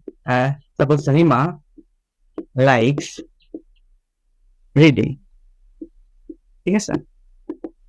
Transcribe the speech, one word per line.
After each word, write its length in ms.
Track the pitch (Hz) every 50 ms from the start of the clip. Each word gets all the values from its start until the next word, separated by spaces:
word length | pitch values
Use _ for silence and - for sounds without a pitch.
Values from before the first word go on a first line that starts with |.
| _ - - _ _
আহ, 280 | - 123 127 131 135 143 - _ _ _
সাপোজ 320 | - 143 135 156 147 147 147
রিমা 500 | 135 160 170 160 127 120 147 175 180 - _ _ _ - - _ _ _ _ _ _ _ _ _ _ - - - -
লাইকস 640 | 127 131 135 127 117 110 131 143 143 - - - - - - _ _ _ _ - - - _ _ _ _ _ _ _ _ _ _ _ _ _ _ _ _ _ _ _ _ _ -
রিডিং, 380 | 143 156 156 127 - 113 - 135 - _ _ _ _ _ _ _ _ _ _ _ _ 320 - _ _ _ _ _ _ _ - 330 _ _ _ _ _ _
ঠিক 100 | 175 190
আছে? 180 | 214 - - - - - _ _ _ _ _ _ _ _ - - - - - - _ _